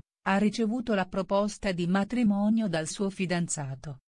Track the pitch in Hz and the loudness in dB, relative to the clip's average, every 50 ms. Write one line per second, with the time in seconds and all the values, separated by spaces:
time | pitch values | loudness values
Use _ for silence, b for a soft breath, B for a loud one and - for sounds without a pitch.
0 | - _ _ _ - 190 196 196 208 208 208 233 226 208 233 254 226 247 214 190 | -10 _ _ _ -2 0 2 4 2 2 2 0 -2 0 -2 -2 -2 0 0 0
1 | 185 185 - 196 180 - 196 196 208 208 - - - 202 180 170 175 170 185 196 | 0 -2 -2 -4 -2 0 2 2 2 0 -2 -4 -4 -2 -2 0 0 2 2 2
2 | 202 208 240 247 240 208 202 202 208 214 226 226 220 190 165 156 160 156 - - | 2 0 0 2 4 4 4 4 4 2 2 2 2 0 0 -2 -2 -4 -4 -2
3 | 196 196 196 - 190 160 180 170 170 165 - 156 143 131 135 131 - 151 135 - | -4 -4 -2 -2 -2 0 0 0 0 -2 -4 -6 -6 -8 -10 -10 -10 -12 -14 -14
4 | _ | _